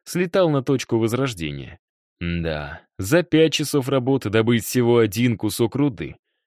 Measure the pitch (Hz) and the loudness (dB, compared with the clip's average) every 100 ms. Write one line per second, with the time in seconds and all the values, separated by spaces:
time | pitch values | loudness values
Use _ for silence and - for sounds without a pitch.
0 | - 170 180 196 175 143 123 135 - 113 | -8 -4 0 2 2 2 0 -2 0 0
1 | 113 123 135 95 78 71 65 - _ _ | 0 0 -4 -4 -8 -8 -12 -18 _ _
2 | _ - 85 85 82 76 71 78 _ - | _ -8 -4 -4 -4 -6 -8 -14 _ -8
3 | 95 160 170 156 160 - 143 147 127 135 | 0 0 2 2 2 0 -2 -2 0 -2
4 | 123 135 107 110 110 120 - 127 120 120 | 0 0 2 2 4 2 0 0 4 4
5 | 110 98 123 107 107 - 117 127 143 98 | 2 2 0 0 -2 0 -2 0 -2 -2
6 | 76 - _ _ | -12 -14 _ _